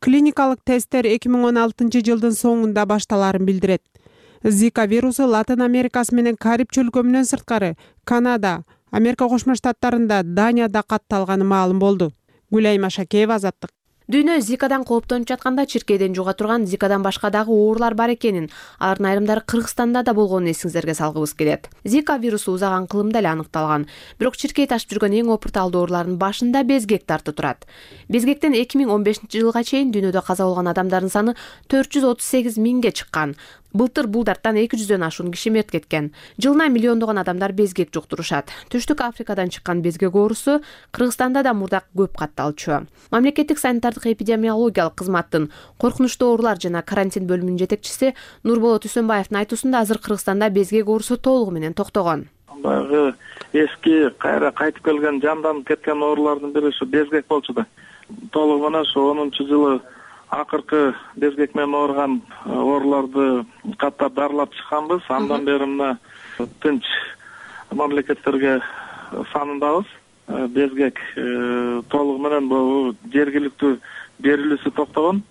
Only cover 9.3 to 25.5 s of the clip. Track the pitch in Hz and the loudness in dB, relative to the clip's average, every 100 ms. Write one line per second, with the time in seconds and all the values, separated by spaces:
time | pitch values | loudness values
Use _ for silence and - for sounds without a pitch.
9.3 | 247 254 254 254 233 247 233 226 208 170 | 2 0 0 -2 -2 0 0 2 0 0
10.3 | 175 220 233 233 208 202 220 _ 202 190 | 2 2 2 2 -2 -2 -4 _ -4 0
11.3 | 196 190 196 185 190 196 196 170 - _ | 0 2 2 2 2 2 2 0 -4 _
12.3 | _ _ 214 214 202 190 185 185 208 214 | _ _ 0 2 2 0 -4 -2 2 2
13.3 | 220 196 - - _ _ _ - 262 294 | 2 -2 -6 -16 _ _ _ -2 2 4
14.3 | 330 208 254 269 269 254 233 - 247 233 | 2 0 -2 0 -2 0 -2 0 -4 -2
15.3 | 254 - 262 277 233 - 202 190 185 185 | -4 -2 0 0 -2 0 0 2 0 -4
16.3 | 190 208 233 202 190 196 196 196 190 208 | -2 0 0 0 0 0 2 0 -2 -2
17.3 | 208 220 220 214 220 233 220 233 240 233 | -2 2 4 4 2 0 0 0 0 0
18.3 | 185 156 - - - 185 190 196 196 208 | -2 -4 -10 -20 -4 -2 0 0 2 2
19.3 | 214 - 233 226 - 240 247 247 214 208 | 0 0 -2 -2 -2 0 0 0 2 2
20.3 | 185 175 160 180 160 156 156 156 151 151 | 2 0 -2 -4 -4 -4 -2 -4 -2 -4
21.3 | - 151 147 - - - 254 302 285 233 | 0 0 0 -6 -14 0 0 2 -2 0
22.3 | 214 - 185 196 185 185 202 208 220 190 | -2 -2 -2 0 -2 -2 -2 0 0 0
23.3 | 160 156 165 156 151 147 - - - 254 | -2 -4 -4 0 0 -2 -10 -20 -4 -4
24.3 | - - - 277 233 - 202 208 208 233 | -2 -6 0 0 0 -4 -2 0 0 0
25.3 | 220 - | 0 -2